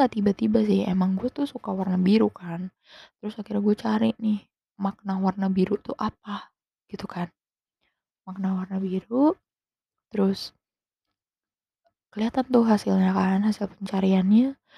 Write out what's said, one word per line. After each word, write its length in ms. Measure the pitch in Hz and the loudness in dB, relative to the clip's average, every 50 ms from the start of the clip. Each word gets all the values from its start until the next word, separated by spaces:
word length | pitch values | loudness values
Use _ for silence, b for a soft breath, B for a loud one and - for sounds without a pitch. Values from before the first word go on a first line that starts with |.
| 277 | 2
nggak 100 | 240 - | 2 2
tiba-tiba 420 | 226 196 202 196 - 220 220 214 226 214 | 0 0 0 2 2 2 2 2 2 2
sih, 240 | 208 196 196 202 - | 2 2 2 2 0
emang 320 | 180 185 185 190 190 190 | 0 0 0 0 0 -2
gue 80 | 226 254 | -4 -6
tuh 160 | - - 285 | -4 -4 -6
suka 240 | 277 - 247 - 208 | -6 -6 -8 -8 -6
warna 320 | 190 190 185 190 180 185 | -6 -4 -2 -2 0 2
biru 320 | 185 185 208 220 214 208 - | 4 4 4 4 4 2 -2
kan. 400 | - 185 175 165 170 180 185 - B B B B B B B B _ | -6 -12 -12 -10 -10 -10 -12 -14 B B B B B B B B _
Terus 160 | - 208 214 | -12 -12 -10
akhirnya 240 | - 202 - 208 202 | -12 -10 -6 -4 0
gue 140 | 202 208 208 | 0 0 0
cari 320 | - - 220 214 214 226 226 220 | 0 0 -2 0 0 0 0 0
nih, 240 | - 226 214 214 202 - _ _ _ _ _ _ - | -2 -2 -2 -2 -2 -6 _ _ _ _ _ _ -6
makna 400 | 196 196 196 - - 196 190 190 | -6 -6 -6 -6 -6 -6 -4 -2
warna 320 | 190 190 185 202 190 190 190 | 0 -2 0 0 -2 0 0
biru 240 | 190 185 - 208 | 0 0 0 -2
tuh 160 | - - - - | -4 -6 -8 -8
apa, 560 | - 214 220 - _ - 208 202 - - - _ _ _ _ _ _ _ _ | -6 -6 -6 -6 _ -12 -12 -12 -12 -12 -16 _ _ _ _ _ _ _ _
gitu 160 | - 190 - | -14 -12 -12
kan. 240 | - - 180 175 170 _ _ _ _ _ _ _ _ _ _ _ _ _ _ _ _ _ _ _ | -10 -8 -8 -8 -8 _ _ _ _ _ _ _ _ _ _ _ _ _ _ _ _ _ _ _
Makna 320 | 190 185 190 190 190 190 | -16 -10 -6 -4 -2 -2
warna 220 | 185 185 190 190 190 | -2 -4 -6 -6 -6
biru, 560 | 196 190 185 190 - - 226 254 285 311 403 - _ _ _ _ _ _ _ _ _ _ _ _ _ | -4 -4 -4 -6 -6 -4 0 2 2 2 0 -2 _ _ _ _ _ _ _ _ _ _ _ _ _
terus 480 | _ - 104 98 98 98 - - - - _ _ _ _ _ _ _ _ _ _ _ _ _ _ _ _ _ _ _ _ _ _ _ _ _ _ _ _ _ _ _ - | _ -2 0 0 0 0 -2 -8 -14 -16 _ _ _ _ _ _ _ _ _ _ _ _ _ _ _ _ _ _ _ _ _ _ _ _ _ _ _ _ _ _ _ -6
kelihatan 320 | 208 214 233 - 269 254 | -4 -4 -2 -2 -4 -2
tuh 160 | 262 247 240 233 | 2 2 4 4
hasilnya 480 | 226 214 202 - 202 190 190 190 185 | 4 2 2 2 2 2 2 2 2
kan, 320 | 190 190 185 185 190 190 202 | 2 2 2 2 2 2 2
hasil 240 | 214 208 - 208 | 0 0 -2 -4
pencariannya. 880 | 196 - - 202 - - 196 190 190 190 190 185 190 208 226 254 269 269 - B B B | -8 -8 -10 -10 -6 -2 0 2 2 4 4 4 6 6 6 4 4 0 -8 B B B